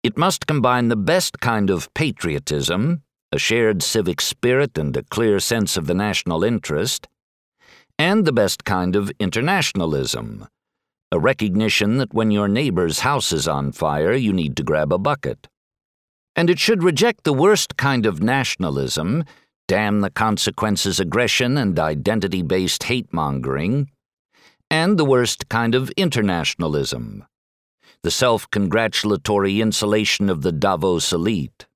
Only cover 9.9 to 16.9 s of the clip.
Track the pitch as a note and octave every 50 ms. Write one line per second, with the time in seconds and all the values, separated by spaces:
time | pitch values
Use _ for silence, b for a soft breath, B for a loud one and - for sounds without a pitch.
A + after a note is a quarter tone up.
9.9 | D2+ C#2 C2 A#1 - A#1 A1+ A1 G#1+ G1+ G1+ - _ _ _ _ _ _ _ _
10.9 | _ _ _ _ - E2+ D2+ B2+ C3+ - G#2+ G#2 F2+ G#2 A2 G#2+ - - G#2 G#2
11.9 | A2+ C3+ C3 - - A2 A2+ A2 G#2 G#2 G#2 G2+ G2+ A#2+ D#3 C3+ F#2 F2+ F2+ E2
12.9 | D2+ - - C3 D3 C3 - - F2 D#2 C#2+ E2 D2 C#2+ C#2+ C#2 C2+ - - D2+
13.9 | D2 D2+ D#2 F2+ A#2 C#3 B2 G#2 F#2+ F#2 D#2+ D2 - - D2 D#2 D2+ D2+ D2+ C#2+
14.9 | E2 F#2 G2 C#3 D3 - - C2+ A1+ _ - _ _ _ _ _ _ _ _ _
15.9 | _ _ _ _ _ _ _ _ _ - E3+ E3+ F3+ - - - A3+ F#3+ E3+ F#3